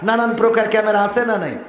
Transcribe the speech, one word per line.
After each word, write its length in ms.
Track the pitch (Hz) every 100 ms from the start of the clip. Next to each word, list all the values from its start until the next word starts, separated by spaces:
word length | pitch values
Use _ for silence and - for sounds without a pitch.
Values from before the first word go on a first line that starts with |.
নানান 320 | 196 233 233 220
প্রকার 340 | 226 226 214
ক্যামেরা 320 | 220 214 208
আছে 240 | 202 226 240
না 120 | 214
নাই? 180 | 160 117